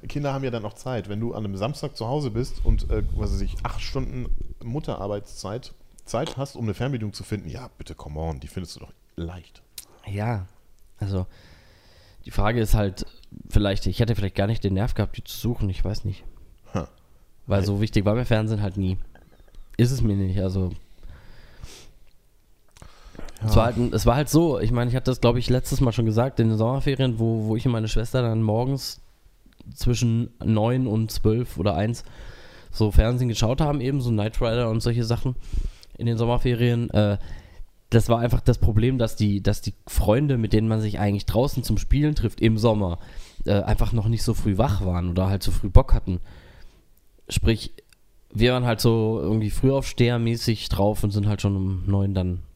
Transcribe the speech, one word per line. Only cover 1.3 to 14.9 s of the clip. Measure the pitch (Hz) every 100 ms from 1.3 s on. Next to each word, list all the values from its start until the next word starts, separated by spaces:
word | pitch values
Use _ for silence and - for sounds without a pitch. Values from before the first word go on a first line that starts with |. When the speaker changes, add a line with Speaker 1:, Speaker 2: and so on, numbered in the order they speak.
Speaker 1:
an | 110
einem | 104 98
Samstag | 110 151 156 -
zu | 113
Hause | 147 139
bist | 110 127 -
und, | - 113 -
äh, | 110 -
was | - 104
weiß | 98
ich, | 98 -
acht | - -
Stunden | - 135 123 120 123 - - -
Mutterarbeitszeit | 117 135 147 113 101 104 - - 95 113 - - - - -
Zeit | 113 156 -
hast, | 139 -
um |
eine | 113
Fernbedienung | 98 123 127 107
zu | -
finden, | 95 104 82
ja | - 64 -
bitte, | -
come | 80 73 76
on, | 82 71
die | -
findest | - 85 -
du |
doch | - - _ -
leicht. | 82 90 80 - _ - - - -
Speaker 2:
Ja, | 98 107 110 92 - - - - -
also | 101 98 92 - - - - - - - - -
die | -
Frage | - 104 120
ist | 110
halt, | 113 101 92 - - - - -
vielleicht, | 113 104 98 98
ich | 87
hätte | 117
vielleicht | 110 98
gar | - 101
nicht | 113
den | 101
Nerv | 95 117